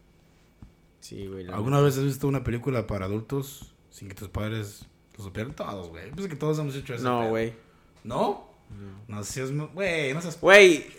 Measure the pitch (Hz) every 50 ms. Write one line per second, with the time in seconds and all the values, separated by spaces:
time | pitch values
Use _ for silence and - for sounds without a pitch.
0 | - - - - - - - - - - - - - - - _ - - _ _
1 | - - - - 98 95 95 95 90 90 92 104 107 131 143 143 143 143 131 135
2 | 139 143 135 139 147 139 139 135 120 117 113 120 120 143 127 117 104 - 107 98
3 | 95 95 101 110 113 - 139 139 135 - - - - - - _ _ - - -
4 | 107 98 98 - 98 92 - 113 104 107 113 113 104 101 - - - - - _
5 | _ _ - - 101 95 95 101 110 135 151 - - - 104 95 87 85 82 82
6 | 85 101 147 180 196 185 151 131 147 151 156 156 151 143 131 139 - - 123 117
7 | 127 123 123 120 117 110 113 113 113 117 120 - - - - - - - - -
8 | - 107 120 151 214 403 403 - - - - - - - 107 101 101 98 95 101
9 | 107 117 107 104 101 - - 135 131 131 139 147 151 151 - 180 202 185 165 160
10 | 147 131 135 165 170 170 151 - - 170 196 208 196 185 160 139 - - -